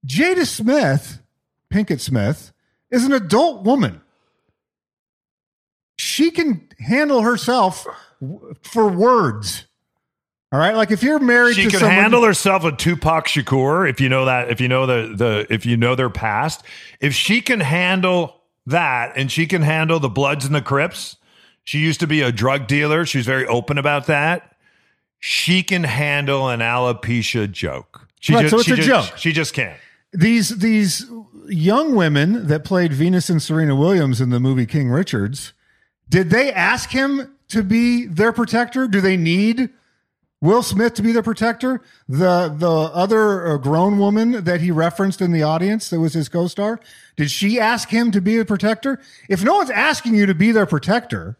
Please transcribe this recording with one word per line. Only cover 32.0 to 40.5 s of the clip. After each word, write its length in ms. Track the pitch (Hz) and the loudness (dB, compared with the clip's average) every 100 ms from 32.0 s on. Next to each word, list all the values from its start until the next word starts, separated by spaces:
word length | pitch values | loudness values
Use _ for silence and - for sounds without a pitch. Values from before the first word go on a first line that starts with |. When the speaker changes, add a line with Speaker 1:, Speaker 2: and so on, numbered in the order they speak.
| 165 143 156 233 180 | 4 2 2 0 0
Speaker 1:
that 180 | 151 | -2
played 280 | 151 190 170 | 0 0 0
Venus 360 | 135 165 180 - | 0 2 2 0
and 140 | 165 | -2
Serena 320 | - 156 156 | 0 0 0
Williams 460 | 135 156 196 143 117 | 2 2 2 2 0
in 100 | 127 | 0
the 80 | 123 | 0
movie 240 | 127 131 | 0 0
King 260 | 117 156 131 | 0 -2 0
Richards, 600 | 127 196 117 101 139 - _ _ _ _ _ _ | -2 -2 -2 -4 -6 -14 _ _ _ _ _ _
did 220 | 175 180 | 0 2
they 220 | 214 277 | 2 2
ask 380 | 196 180 240 - | 0 0 -2 -4
him 460 | 254 269 277 269 _ _ | -2 0 -2 -6 _ _
to 160 | 226 | -4
be 420 | 196 226 240 240 233 | 0 2 2 0 -2
their 260 | 160 220 | 0 0
protector? 540 | 226 233 226 240 254 262 | 2 0 0 -2 -2 0
Do 140 | 196 | 0
they 160 | 190 185 | 2 2
need 540 | 165 175 208 233 254 _ _ _ _ _ _ _ | 2 2 2 0 -4 _ _ _ _ _ _ _
Will 200 | 147 | 2